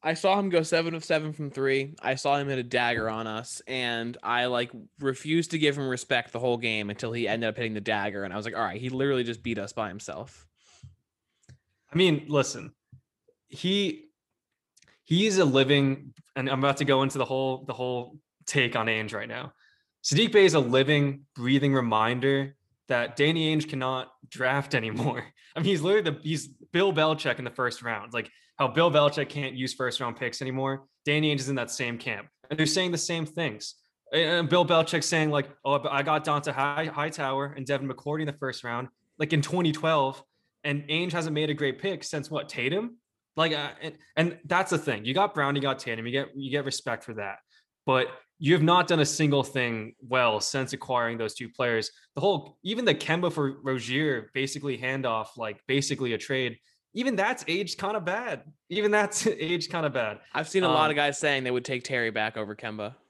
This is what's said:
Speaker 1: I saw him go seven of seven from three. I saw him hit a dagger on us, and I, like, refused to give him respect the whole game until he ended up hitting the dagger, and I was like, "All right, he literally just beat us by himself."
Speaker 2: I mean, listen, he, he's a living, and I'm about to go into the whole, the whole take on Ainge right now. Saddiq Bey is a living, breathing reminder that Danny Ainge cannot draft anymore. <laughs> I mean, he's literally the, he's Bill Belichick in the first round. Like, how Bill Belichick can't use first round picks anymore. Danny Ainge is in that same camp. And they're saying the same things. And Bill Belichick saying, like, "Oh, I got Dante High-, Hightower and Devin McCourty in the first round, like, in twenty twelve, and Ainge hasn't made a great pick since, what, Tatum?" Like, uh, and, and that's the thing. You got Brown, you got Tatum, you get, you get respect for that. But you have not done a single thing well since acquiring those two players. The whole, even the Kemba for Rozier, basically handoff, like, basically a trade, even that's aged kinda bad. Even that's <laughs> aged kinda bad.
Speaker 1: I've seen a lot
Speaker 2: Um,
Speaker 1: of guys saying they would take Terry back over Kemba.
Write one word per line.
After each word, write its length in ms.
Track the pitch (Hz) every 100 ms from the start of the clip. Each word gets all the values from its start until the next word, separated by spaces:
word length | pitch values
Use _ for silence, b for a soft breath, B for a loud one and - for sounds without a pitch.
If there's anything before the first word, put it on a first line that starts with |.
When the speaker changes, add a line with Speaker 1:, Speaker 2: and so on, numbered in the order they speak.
Speaker 1:
I 120 | 160
saw 240 | 165 196 202
him 120 | 196
go 120 | 175
seven 320 | 156 165 165
of 100 | 165
seven 280 | - 160 156
from 180 | 151 147
three. 440 | 139 135 135 139 156
I 140 | -
saw 220 | 131 147 143
him 120 | 139
hit 100 | 131
a 40 |
dagger 460 | 120 123 120 117 110
on 180 | 110 113
us, 340 | 110 120 - -
and 500 | 131 123 117 117 120
I, 220 | - 120 123
like, 240 | 123 123 120 - _
refused 500 | 143 131 151 165 165
to 80 | 165
give 180 | 151 143
him 120 | 135
respect 440 | 127 - 123 117
the 60 | 117
whole 200 | 127 120
game 320 | 117 110 101
until 220 | 104 120
he 140 | 117 110
ended 220 | 110 113
up 80 | 107
hitting 180 | 113
the 60 | 107
dagger, 420 | 104 107 104 101
and 100 | 98
I 40 | 95
was 80 |
like, 100 | 107
"All 80 | 107
right, 180 | 107 98
he 80 | 123
literally 360 | 131 139 131
just 180 | 117 113
beat 160 | 117 107
us 140 | 101
by 160 | - 107
himself." 580 | 98 - 71 123 - _ _ b b b _ _ _ _ _ _ - _ _ _
Speaker 2:
I 40 | 156
mean, 300 | 185 147 147
listen, 440 | 147 131 117 - _ _ - _ _ _ _ _
he, 640 | 135 180 196 196 - - _ _ _ _ _ _ _ _ b
he's 340 | _ 165 214 190
a 60 |
living, 680 | 160 131 131 143 139 135 135 - _ -
and 120 | 131
I'm 80 | 131
about 180 | 139 139
to 80 |
go 180 | 143 135
into 160 | 135 135
the 60 |
whole, 400 | 123 131 135 131
the 80 | 131
whole 460 | 123 127 123 123 151 _ _
take 320 | - 143 123 117
on 100 | 113
Ainge 260 | 110 107
right 160 | 107 117
now. 260 | 120 139 b b b b _
Saddiq 260 | - 147 226
Bey 140 | 208
is 100 | 190
a 60 | 151
living, 640 | 120 131 135 151 143 139 -
breathing 400 | - 123 139 139
reminder 800 | 135 120 107 110 123 135 139 139 139 _ _ _
that 300 | 123 117 -
Danny 360 | 143 165 156
Ainge 160 | 156 151
cannot 440 | 135 131 131 - _ -
draft 460 | - 127 139 135
anymore. 500 | 135 110 110 120 120 - _
<laughs> 160 | _ -
I 40 |
mean, 60 | 170
he's 140 | 180
literally 300 | 160 208 165
the, 100 | 143
he's 240 | 151 156 -
Bill 460 | - - 170 196
Belichick 480 | 160 156 156 143 117
in 40 |
the 60 | 123
first 320 | 120 123 117
round. 300 | 120 110 110
Like, 180 | 117 113 b b -
how 100 | 135
Bill 220 | 117 170
Belichick 380 | 151 147 147 139
can't 260 | 147 135
use 200 | 127 127
first 260 | - 127 -
round 160 | 123 110
picks 240 | 123 -
anymore. 460 | 131 131 135 135 - _
Danny 300 | - 147 151
Ainge 60 | 143
is 100 | 127
in 60 | 135
that 140 | 120
same 280 | - 120 117
camp. 300 | 123 104 - _ -
And 100 | 156
they're 60 |
saying 260 | 156 170 180
the 60 | 170
same 300 | - 165 156
things. 480 | 170 160 107 - - _ _ _
And 340 | 151 160 170 165
Bill 160 | 180
Belichick 400 | 170 165 160 170
saying, 260 | - 165 151
like, 200 | 147 139 -
"Oh, 220 | 139 143 139
I 120 | 139
got 220 | 143 156
Dante 280 | 156 147 147
High-, 340 | 131 143 143 160
Hightower 640 | 147 151 156 135 135 139
and 120 | 143 127
Devin 200 | 139 135
McCourty 320 | 127 147 156
in 60 | 151
the 60 |
first 320 | 147 135 123
round, 240 | 123 120 127 _ _ _
like, 160 | 151
in 80 | 160
twenty 300 | 139 180 170
twelve, 500 | 151 160 156 135 135 - _ _ _
and 200 | 147 143 147
Ainge 240 | 156 180
hasn't 220 | 170 160
made 160 | 151 151
a 40 |
great 240 | 147 147 131
pick 240 | 196 175
since, 280 | - 151 135
what, 180 | 151 -
Tatum?" 480 | - 123 180 233 - _ _ _ -
Like, 160 | 165
uh, 200 | 151 143 -
and, 160 | 156 - b -
and 220 | 170 170 151
that's 240 | 180 185
the 80 | 165
thing. 260 | 147 110
You 80 | 110
got 220 | 143 202
Brown, 200 | 156 139
you 60 | 143
got 180 | 139 131
Tatum, 280 | 127 113 117
you 60 |
get, 160 | 131 139
you 160 | 139 135
get 140 | 143
respect 400 | 135 - - 117
for 80 | -
that. 260 | 107 101 101 _ b b _
But 240 | - 131 123 - _ _
you 160 | 147
have 80 | 170
not 240 | 160 175 180
done 140 | 165
a 60 | 147
single 360 | - 151 139
thing 520 | 135 135 123 113 110 -
well 400 | 123 127 120 107
since 320 | - 135 123
acquiring 460 | 127 - 123 117 117
those 160 | 110
two 160 | - 117
players. 400 | - 123 113 107 b b
The 80 | -
whole, 340 | 180 175 - _
even 240 | 180 226 233
the 80 |
Kemba 360 | - - 165 180
for 300 | 160 139 135
Rozier, 680 | 135 131 113 127 156 123 107
basically 460 | 131 135 147 143 120
handoff, 580 | 127 135 127 113 107 -
like, 240 | 110 107 -
basically 480 | 139 139 127 127
a 40 | 110
trade, 380 | - 135 127 117 _ _ _
even 200 | 208 254
that's 300 | 208 202 254 -
aged 320 | 170 185 -
kinda 220 | 196 214
bad. 420 | 170 202 247 147 - _ _
Even 200 | 180 208
that's 360 | 208 202 - 226
<laughs> 0 |
aged 440 | - 160 175 -
kinda 200 | 175 151
bad. 300 | 127 110 104 -
Speaker 1:
I've 160 | 135 156
seen 160 | 190
a 40 | 180
lot 180 | 131 156
Speaker 2:
Um, 40 |
Speaker 1:
of 60 | 147
guys 220 | 147 139
saying 260 | 151 139
they 60 | 127
would 140 | 123
take 200 | 123 127
Terry 260 | 123 127 113
back 280 | 110 107 110
over 180 | 104 104
Kemba. 380 | 113 107 104 131